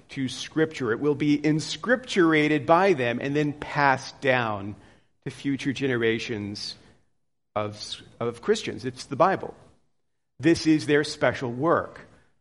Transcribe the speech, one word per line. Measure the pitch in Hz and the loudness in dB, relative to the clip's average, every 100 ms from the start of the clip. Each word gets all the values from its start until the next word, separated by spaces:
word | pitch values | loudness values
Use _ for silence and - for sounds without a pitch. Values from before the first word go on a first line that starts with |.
| - | -14
to | 135 131 | -6 -6
Scripture. | - - 151 156 - 123 | -6 -6 -2 -2 0 -2
It | 113 | 0
will | 147 | 0
be | 135 151 147 | 0 2 2
inscripturated | 151 151 - - 208 254 - 208 165 156 151 151 127 | 2 0 -2 -4 0 0 0 2 4 4 4 2 4
by | 165 196 | 4 4
them | 151 120 120 | 2 0 -2
and | 139 143 | -2 0
then | 147 | -2
passed | 135 - 143 143 131 - - | -4 -6 2 4 4 -2 -4
down | 139 127 113 104 98 101 - _ _ _ | 0 0 0 -4 -8 -12 -18 _ _ _
to | 143 | -14
future | - 139 135 143 | -8 -4 -4 -4
generations | 123 135 120 117 113 - 110 104 104 - - - _ _ _ _ _ _ | -2 -2 2 2 0 -2 -6 -6 -8 -10 -14 -20 _ _ _ _ _ _
of, | 107 104 104 - - - - | -6 -6 -8 -12 -14 -14 -8
of | 120 113 | -6 -4
Christians. | - 226 - 104 | 0 0 -2 -8
It's | 123 127 | -8 -10
the | - | -6
Bible. | 131 175 180 - - - _ _ _ _ _ _ - | 0 2 0 -6 -14 -20 _ _ _ _ _ _ 0
This | 143 165 156 | 2 4 4
is | 156 123 | 2 4
their | 147 | 2
special | 151 - 131 - 123 | 0 0 0 0 -4
work, | 123 160 131 - - - _ _ _ | -2 0 0 -2 -10 -20 _ _ _